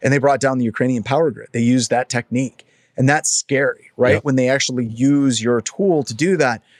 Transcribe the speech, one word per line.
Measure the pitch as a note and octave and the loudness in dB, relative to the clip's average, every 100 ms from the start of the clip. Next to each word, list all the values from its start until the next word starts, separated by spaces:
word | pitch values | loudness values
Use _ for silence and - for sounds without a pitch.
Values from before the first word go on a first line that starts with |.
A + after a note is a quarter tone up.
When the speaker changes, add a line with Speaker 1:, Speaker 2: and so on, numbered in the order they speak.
Speaker 1:
And | B2+ | 0
they | C#3 | 2
brought | C#3 C3+ | 2 2
down | C3+ C3 | 0 0
the | |
Ukrainian | A#2 - B2+ B2 | -2 -2 -2 -2
power | G#2 C#3 D#3+ | 0 0 0
grid. | G#2+ - | -2 -8
They | A#2 | 0
used | A#2 B2+ A#2 | 2 2 2
that | B2 B2+ | -2 -2
technique. | A#2+ - B2 C3 - _ _ _ - | -6 -4 -4 -4 -10 _ _ _ -2
And | C3 | 2
that's | D3+ - | 2 0
scary, | - - C3+ C3 - _ - | -4 -2 0 0 -4 _ 0
right? | B2 | 2
Speaker 2:
Yep. | C#3+ | 2
Speaker 1:
When | C#3+ C3 | 0 0
they | B2+ | 2
actually | C3+ - B2+ A#2 | 0 -2 -4 -6
use | A2+ C3+ C#3+ C#3 A2+ | 0 2 2 2 0
your | A2+ A#2+ | 0 -2
tool | - - G3 D#3 | -2 -2 0 0
to | C3 | -2
do | A2+ E3+ F3 | -4 0 2
that. | C3+ A2 - | 0 -2 -10